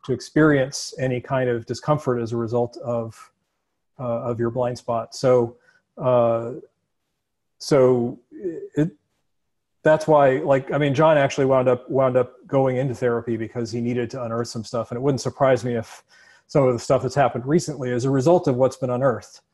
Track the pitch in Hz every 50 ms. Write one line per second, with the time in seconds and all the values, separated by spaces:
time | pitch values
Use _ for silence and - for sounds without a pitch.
0 | _ - 127 113 - - _ 151 156 156 147 139 131 139 - - - - - -
1 | 131 131 127 123 117 - 143 131 131 123 120 117 107 - 123 - - - 151 147
2 | - 135 123 120 117 110 117 117 117 107 117 120 120 117 - - - 117 120 117
3 | 113 113 113 - - _ _ _ _ _ _ _ _ _ _ _ _ _ _ -
4 | 131 123 117 117 127 120 120 113 117 117 117 127 123 123 123 117 - - 117 113
5 | 113 - - - - 131 127 123 117 113 117 _ _ _ _ _ _ _ _ -
6 | 170 131 127 123 120 117 117 117 117 117 131 156 - _ _ _ _ _ _ _
7 | _ _ _ _ _ _ _ _ _ _ _ _ - - 156 139 127 127 127 123
8 | 120 120 143 - _ _ - - 214 180 165 147 - - _ 147 151 180 - _
9 | _ _ _ _ _ _ _ _ _ _ _ _ _ _ _ _ _ 156 156 156
10 | 156 156 156 147 143 135 131 143 156 151 139 135 135 - 170 143 151 143 135 123
11 | 160 160 160 147 139 135 - - 139 131 135 131 127 127 123 123 - - - 131
12 | 135 131 123 127 123 - - _ _ - - 139 135 135 127 123 135 139 120 -
13 | 131 123 117 117 117 - 117 110 113 110 - 120 120 110 107 120 117 120 120 123
14 | 120 113 - 135 123 113 113 117 120 - - 117 107 - - 117 110 - 123 120
15 | 131 143 139 117 - 127 - - 143 131 131 120 107 127 120 117 110 - - -
16 | _ _ _ _ _ _ _ _ _ _ - 156 135 127 123 110 - - 139 127
17 | 135 127 - 143 139 120 - 139 127 135 151 175 170 - 147 135 131 127 123 123
18 | 120 135 135 135 127 156 175 175 - 147 127 120 131 127 - - - 123 123 123
19 | 135 135 113 110 - - - - _ _